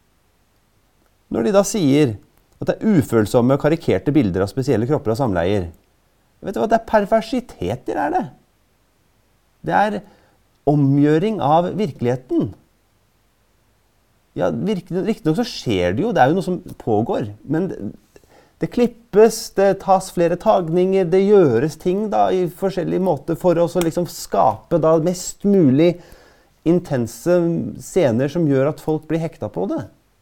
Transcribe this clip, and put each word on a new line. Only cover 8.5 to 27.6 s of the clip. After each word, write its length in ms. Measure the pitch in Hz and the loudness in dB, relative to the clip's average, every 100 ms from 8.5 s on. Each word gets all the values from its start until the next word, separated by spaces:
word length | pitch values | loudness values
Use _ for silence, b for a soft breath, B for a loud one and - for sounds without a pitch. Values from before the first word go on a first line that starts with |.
| _ _ _ _ _ _ _ _ _ _ _ | _ _ _ _ _ _ _ _ _ _ _
Det 160 | 160 180 | -2 0
er 180 | 208 208 b b b b _ _ - | 0 -4 b b b b _ _ 0
omgjøring 720 | 147 139 139 147 156 208 208 | 2 2 2 4 2 0 -2
av 280 | 139 160 180 170 | 0 2 0 -4
virkeligheten. 720 | 208 - 120 131 - 339 135 87 _ _ _ _ _ _ _ _ _ _ _ _ _ _ _ _ _ - | -6 -4 -4 -4 -4 -4 -2 -8 _ _ _ _ _ _ _ _ _ _ _ _ _ _ _ _ _ -4
Ja, 140 | 175 | -4
virke-, 500 | 139 180 196 - 170 180 | -2 -4 -4 -6 -6 -4
riktig 200 | 220 151 | -2 -2
nok 140 | 160 | -2
så 60 | 233 | -4
skjer 500 | - - 98 87 101 | -6 -4 0 0 0
det 80 | 208 | -2
jo, 80 | |
det 100 | 175 | 2
er 80 | 131 | 4
jo 60 | 180 | 2
noe 80 | 180 | -2
som 160 | 180 - - | -6 -8 -10
pågår, 480 | - 104 120 208 104 104 | -2 0 0 -4 -6 -10
men 240 | - 151 185 | -6 -4 -4
det, 100 | - - - _ _ b b b b | -6 -12 -14 _ _ b b b b
det 60 | 165 | -6
klippes, 800 | - 233 - _ 196 220 226 - - | 0 -2 -2 _ 4 4 4 -6 0
det 240 | 196 190 | 2 2
tas 220 | - 185 185 - | 2 0 0 -2
flere 220 | 170 170 | 0 0
tagninger, 680 | 220 208 165 175 185 190 180 | 2 2 2 0 2 0 2
det 140 | 190 196 | 2 4
gjøres 500 | 208 160 113 151 - | 6 6 4 0 -4
ting 240 | 185 190 220 | -4 -2 -2
da 160 | 214 202 | 0 2
i 140 | 185 175 | 0 -2
forskjellige 560 | 175 190 185 156 175 | -4 -4 -4 -4 -2
måter 320 | 185 143 - 160 | 0 -2 -4 -2
for 200 | 180 165 | 0 2
å 80 | 170 | 0
så 140 | 185 | 0
liksom 240 | 165 170 175 | -2 -2 -6
skape 720 | - - 202 131 101 - 170 | -8 -4 2 2 0 -4 0
da 140 | 156 165 | 2 2
mest 400 | 160 180 - - | 0 -6 -10 -4
mulig 540 | 202 196 151 135 170 175 B B B B B _ | 0 4 4 4 2 0 B B B B B _
intense 720 | 156 175 175 135 113 - 165 180 170 165 | -2 0 0 -4 -4 -6 0 2 2 -2